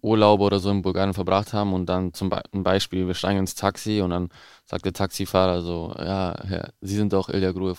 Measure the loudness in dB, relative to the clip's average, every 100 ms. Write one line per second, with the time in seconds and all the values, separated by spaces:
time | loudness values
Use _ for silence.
0 | 0 6 8 8 6 2 0 0 0 0
1 | 0 -2 0 0 0 -2 0 0 0 0
2 | -2 -4 -4 -4 -6 -4 0 0 0 -2
3 | -2 -2 0 0 -2 -2 -2 -2 -2 0
4 | 0 0 -4 -8 -20 -20 -10 -6 -4 -2
5 | -4 -4 0 2 4 2 -2 -4 -6 -8
6 | -4 -2 -2 -4 -6 -6 -6 -12 -4 0
7 | 2 2 0 0 0 -2 -4